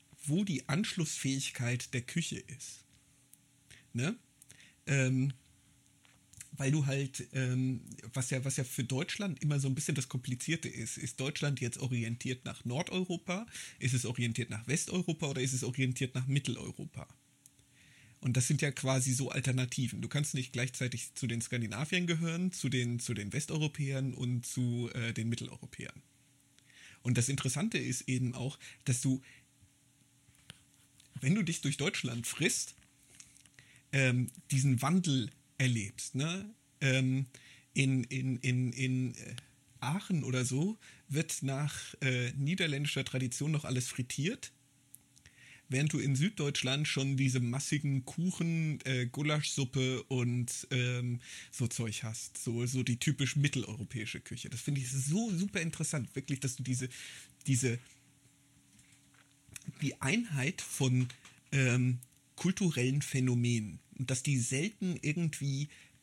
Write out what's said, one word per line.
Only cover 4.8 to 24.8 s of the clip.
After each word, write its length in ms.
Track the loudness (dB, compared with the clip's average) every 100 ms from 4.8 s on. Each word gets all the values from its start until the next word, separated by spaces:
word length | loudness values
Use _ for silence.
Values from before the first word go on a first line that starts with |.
| 0
Ähm, 460 | 4 4 4 2 0 -12 _ _ _ _ _ -20 -20 _ -20 -12 -2
weil 120 | 2
du 160 | 2 2
halt, 420 | 2 -2 -6 -6
ähm, 480 | -2 0 2 0 -2 -6 -14 -6
was 160 | -4 -2
ja, 140 | -2
was 120 | -2 -2
ja 80 |
für 200 | -2 -4
Deutschland 580 | -2 -2 -2 -4 -4 0
immer 180 | 0 2
so 80 | 2
ein 60 |
bisschen 200 | 0 0
das 140 | -2 -2
Komplizierte 600 | -4 -4 -4 -2 -2 -4
ist, 280 | -8 -8 -6
ist 240 | -6 -4
Deutschland 400 | -4 -2 -2 0
jetzt 180 | -2 -2
orientiert 680 | -2 0 -2 -2 -4 -4 -6
nach 180 | -8
Nordeuropa? 840 | -4 -2 -2 -2 -2 -2 -2 -4 -6 -12 -14 -4
Ist 140 | 0
es 120 | 2 0
orientiert 420 | 0 0 0 -4
nach 180 | -6 -2
Westeuropa 640 | -2 0 0 0 0 -2
oder 140 | 0
ist 100 | 0
es 120 | 0
orientiert 500 | -2 0 0 0 -2
nach 120 | -2 0
Mitteleuropa? 800 | 0 0 -4 -6 -10 -10 -12 -14 -18 _ _ -20 _ _ -20 -20 -20 -20 -4
Und 160 | 0 2
das 120 | 4
sind 140 | 2
ja 80 | 2
quasi 400 | 0 2 2 2
so 180 | 2 0
Alternativen. 720 | 0 2 2 0 0 -2 -2
Du 80 | -2
kannst 260 | -2 0
nicht 180 | -2 -2
gleichzeitig 600 | -2 -2 -2 -4 -4 -8
zu 120 | -4 -2
den 160 | -2
Skandinaviern 640 | -2 -2 -2 -4 -2 0 2
gehören, 440 | 2 0 0 0
zu 160 | 0 0
den, 280 | 2 0 0
zu 140 | -2
den 200 | -4 -2
Westeuropäern 840 | -4 -2 0 0 0 -2 0 -2
und 320 | -2 0 0 -2
zu, 440 | 0 0 0